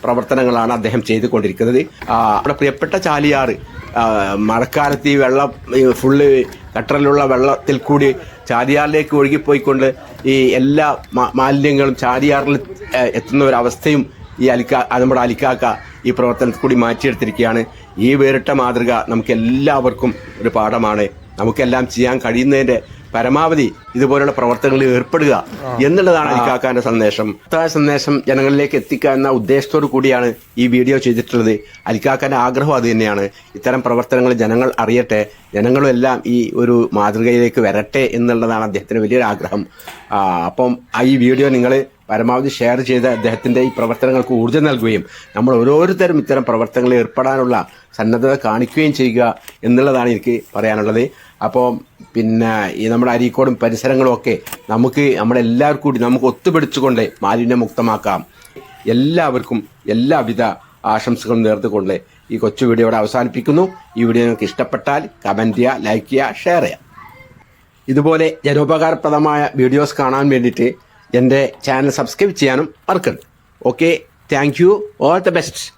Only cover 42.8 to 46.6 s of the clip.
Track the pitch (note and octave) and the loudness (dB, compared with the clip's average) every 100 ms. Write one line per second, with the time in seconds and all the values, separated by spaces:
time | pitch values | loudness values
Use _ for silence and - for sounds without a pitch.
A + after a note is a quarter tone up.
42.8 | B2+ B2+ B2+ A#2 A2+ A2+ B2+ B2 C3 - | 0 0 0 0 -2 -2 -2 0 0 -2
43.8 | A2+ A#2 C3 C3 B2 B2 A#2 D3+ D3+ C3 | -4 0 0 0 0 -2 0 0 0 0
44.8 | A2+ G#2 - - - G#2 B2 B2 A#2+ D3+ | -2 -2 -4 -18 -12 -2 2 2 4 4
45.8 | F3+ F#3 F3+ D#3 - C3+ B2 A2+ | 2 2 0 0 0 -2 0 -2